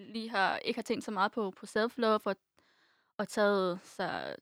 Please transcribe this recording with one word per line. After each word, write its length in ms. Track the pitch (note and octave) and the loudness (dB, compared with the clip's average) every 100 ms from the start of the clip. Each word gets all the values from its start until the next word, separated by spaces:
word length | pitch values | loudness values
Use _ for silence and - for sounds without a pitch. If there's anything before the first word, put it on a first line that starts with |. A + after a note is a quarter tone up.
| G3 | -12
lige 180 | G#3+ A3+ | -10 -4
har, 260 | G#3+ F#3 - | 2 2 2
ikke 200 | - A#3 | -2 -4
har 40 | |
tænkt 220 | - B3 | -2 -4
så 60 | C4 | -2
meget 220 | G#3 G3 | 0 0
på, 220 | - G3+ - | 0 -4 -6
på 60 | - | -6
self-love 400 | G#3+ A#3 - A3+ G#3+ | 0 0 2 2 2
og, 120 | G#3 G3 _ _ _ _ _ _ _ - | 0 -6 _ _ _ _ _ _ _ -8
og 100 | G3+ | -4
taget, 500 | - G#3 G3+ F#3 F3+ | 2 4 4 2 -2
så, 500 | - - F3+ F2 C2+ - | -8 -8 -6 -4 -6 -10